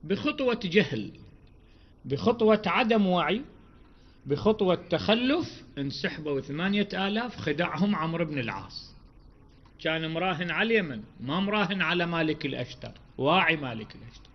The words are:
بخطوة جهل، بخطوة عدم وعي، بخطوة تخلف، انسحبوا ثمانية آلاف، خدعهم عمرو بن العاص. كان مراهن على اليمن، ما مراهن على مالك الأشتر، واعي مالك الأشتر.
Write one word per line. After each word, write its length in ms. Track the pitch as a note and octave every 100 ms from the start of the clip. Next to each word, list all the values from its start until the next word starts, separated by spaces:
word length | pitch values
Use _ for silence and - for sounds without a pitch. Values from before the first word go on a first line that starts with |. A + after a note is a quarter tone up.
بخطوة 560 | D#3 G3 D4 D4 C4 A#3
جهل، 460 | F#3 F3+ F#3+ A#2+ G2+ - - - - - - - - -
بخطوة 580 | C3+ C3+ F#3+ A#3 G#3+ G#3+ G#3
عدم 400 | F3+ A#3+ A3+ G3
وعي، 360 | F3+ D3+ G3+ D4 - - - - - - - -
بخطوة 480 | C#3 G#3 A3 F#3
تخلف، 880 | F3 - D#3+ - A3+ B3+ E4 - - - -
انسحبوا 640 | C#3 - F#3 - D3+ C#3
ثمانية 480 | C#3 C#3+ F#3 G3+ G3+
آلاف، 440 | F#3 G3 G#3 A#3+ -
خدعهم 580 | - D3 E3+ D3+ G3+
عمرو 300 | F3+ D#3+ E3
بن 140 | E3 D3
العاص. 560 | A#2 G2 G2 - - - - - - - - - - -
كان 320 | E3 D#3+ D#3+
مراهن 400 | E3 F#3 E3 F3
على 160 | D#3+ A3
اليمن، 360 | A3+ E3+ A#2 - -
ما 200 | A#2+ E3
مراهن 420 | G3 G#3 G3 G3
على 240 | D#3+ F3 E3+
مالك 400 | E3+ D#3+ D3+ C#3
الأشتر، 460 | B2+ B2 - A#2 - - -
واعي 380 | C3 F3+ E3 D#3+
مالك 400 | C3+ A2 G#2+ -
الأشتر. 340 | A#2 - -